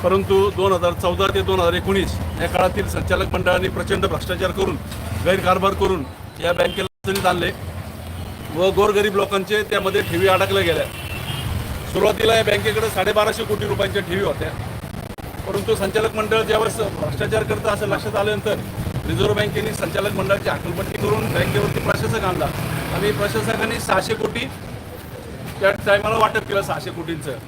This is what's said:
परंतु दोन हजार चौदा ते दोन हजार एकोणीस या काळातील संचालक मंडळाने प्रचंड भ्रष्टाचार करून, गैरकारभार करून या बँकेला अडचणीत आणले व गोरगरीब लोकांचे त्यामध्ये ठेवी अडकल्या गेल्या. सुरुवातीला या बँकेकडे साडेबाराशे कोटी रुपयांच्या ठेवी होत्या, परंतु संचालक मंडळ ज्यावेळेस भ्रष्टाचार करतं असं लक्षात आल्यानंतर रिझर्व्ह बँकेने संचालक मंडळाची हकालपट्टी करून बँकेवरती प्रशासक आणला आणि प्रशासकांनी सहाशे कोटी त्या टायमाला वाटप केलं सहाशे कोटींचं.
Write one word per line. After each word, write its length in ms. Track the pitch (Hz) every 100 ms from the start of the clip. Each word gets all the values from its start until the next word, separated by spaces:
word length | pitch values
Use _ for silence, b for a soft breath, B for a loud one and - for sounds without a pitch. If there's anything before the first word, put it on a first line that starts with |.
परंतु 460 | 180 196 190 196 202
दोन 220 | 185 196
हजार 200 | 180 175
चौदा 420 | 170 180 180 196
ते 80 | 196
दोन 180 | 190 185
हजार 120 | 170
एकोणीस 420 | 175 196 196 170 - - -
या 60 | 170
काळातील 400 | 180 185 202 190
संचालक 460 | - 156 185 190
मंडळाने 340 | 185 180 180 190
प्रचंड 380 | 175 175 185 190
भ्रष्टाचार 440 | 151 - 175 185
करून, 260 | 180 180 147 - - - -
गैरकारभार 480 | 165 190 175 185 190
करून 320 | 190 196 185 127 - - -
या 100 | 165
बँकेला 340 | 175 175 185 185 _
अडचणीत 220 | 196 196 185
आणले 480 | 175 175 185 - - - - - - - - - 160
व 140 | 185
गोरगरीब 460 | 170 208 202 208 196
लोकांचे 460 | 190 196 180 208
त्यामध्ये 400 | 202 202 185 196
ठेवी 260 | - 170 190
अडकल्या 340 | 185 190 196
गेल्या. 220 | 175 151 135 - - - - - - - - - -
सुरुवातीला 420 | 185 202 196 220
या 100 | 226
बँकेकडे 440 | 214 208 202 214 220
साडेबाराशे 560 | 208 190 208 208 208
कोटी 220 | 214 208 208
रुपयांच्या 360 | 196 196 196
ठेवी 220 | 170 185
होत्या, 240 | 180 127 - - - - - - - - - - -
परंतु 260 | 202 196
संचालक 400 | 220 196 214 220
मंडळ 280 | 214 214 220
ज्यावेळेस 340 | 214 220 208 220
भ्रष्टाचार 680 | 202 - - - 208 214
करतं 260 | 208 214 226
असं 180 | 202 208
लक्षात 300 | 196 214 208
आल्यानंतर 380 | 208 208 214 170 - - - - -
रिझर्व्ह 280 | 165 208
बँकेने 400 | 208 208 - 208
संचालक 380 | - 170 - 196
मंडळाची 360 | - 190 196 -
हकालपट्टी 500 | - - 170 - -
करून 340 | 135 143 -
बँकेवरती 480 | - - - - -
प्रशासक 440 | - - 220 220
आणला 220 | 196 151 143 - - - -
आणि 180 | - 208
प्रशासकांनी 680 | 202 202 220 220 220 220 233
सहाशे 340 | - 190 185
कोटी 360 | 220 - 233 262 - - - - - - - - - - -
त्या 100 | 196
टायमाला 460 | 202 214 202 208 226
वाटप 320 | 214 214 208
केलं 140 | 196
सहाशे 280 | 196 156 180
कोटींचं. 400 | 170 160 165 139 117